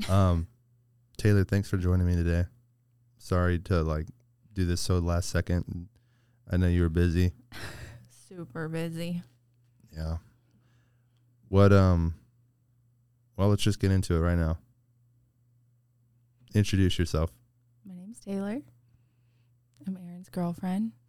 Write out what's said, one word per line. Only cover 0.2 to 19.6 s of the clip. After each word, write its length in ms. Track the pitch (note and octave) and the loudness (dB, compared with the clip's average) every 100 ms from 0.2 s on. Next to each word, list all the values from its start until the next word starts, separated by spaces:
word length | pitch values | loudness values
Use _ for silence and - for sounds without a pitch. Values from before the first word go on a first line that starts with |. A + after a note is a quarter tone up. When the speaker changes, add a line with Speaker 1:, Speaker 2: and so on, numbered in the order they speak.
| F#2 E2+ E2+ _ _ _ | 4 2 -2 _ _ _
Speaker 1:
<laughs> 360 | _ _ _ - | _ _ _ -2
Taylor, 260 | G#2+ G2+ | 2 4
thanks 260 | F#2+ G2 F#2+ | 2 0 -2
for 80 | G2 | -2
joining 300 | F2+ F#2 F2 | 0 2 2
me 80 | F2 | 0
today. 300 | E2+ E2+ F2 - _ _ _ _ _ _ | 0 0 -2 -6 _ _ _ _ _ _
Sorry 420 | - F2+ F2+ F2 | -4 0 2 0
to, 240 | - F2+ | 0 0
like, 240 | D#2+ D#2 D#2 - _ _ _ | 0 -2 -6 -12 _ _ _
do 120 | - F2+ | -4 -2
this 160 | F2 | -2
so 160 | - F2+ | 0 0
last 320 | E2+ F2 - | 0 -2 -2
second. 580 | F2 - F2 - E2+ F2 _ _ _ _ _ - | -4 -2 -2 -4 -10 -14 _ _ _ _ _ -4
I 60 | F2+ | 0
know 100 | F2+ | 2
you 140 | F2 | 4
were 80 | E2+ | 2
busy. 440 | E2+ F2 E2 F2+ - _ | 2 2 2 0 -2 _
Speaker 2:
<laughs> 580 | - - - - - - _ - | -16 -14 -16 -18 -20 -20 _ -20
Super 400 | F#3 E3 E3 D#3+ | -18 -14 -10 -8
busy. 540 | E3 E3 E3 E3+ F3 - _ _ _ _ _ _ D#2+ | -6 -6 -8 -6 -8 -10 _ _ _ _ _ _ -10
Speaker 1:
Yeah. 220 | D#2+ F2 - _ _ _ _ _ _ _ _ _ _ _ - | -6 -6 -10 _ _ _ _ _ _ _ _ _ _ _ 0
What, 220 | F#2+ G2 | 4 6
um, 440 | G2 F#2+ F2 E2 D#2+ _ _ _ _ _ _ _ _ _ _ _ - | 8 6 4 0 -4 _ _ _ _ _ _ _ _ _ _ _ -2
well, 140 | G2+ | 0
let's 140 | G2+ | 2
just 160 | - G2+ | 0 0
get 120 | G2 | 2
into 240 | F#2+ - E2+ | 2 2 0
it 40 | |
right 180 | E2+ F2 | 2 0
now. 200 | D#2+ E2 _ _ _ _ _ _ _ _ _ _ _ _ _ _ _ _ _ _ _ | 0 -4 _ _ _ _ _ _ _ _ _ _ _ _ _ _ _ _ _ _ _
Introduce 440 | G#2 G2 F#2+ F#2 - | 0 2 2 2 2
yourself. 340 | F2 D#2+ E2 - _ _ _ _ G3 | -2 -2 -2 -6 _ _ _ _ -20
Speaker 2:
My 80 | |
name's 260 | F3+ F#3+ A#3+ | -20 -18 -18
Taylor. 420 | G3+ G3 G3 A#3+ - _ _ _ _ _ _ _ _ _ | -10 -8 -6 -8 -12 _ _ _ _ _ _ _ _ _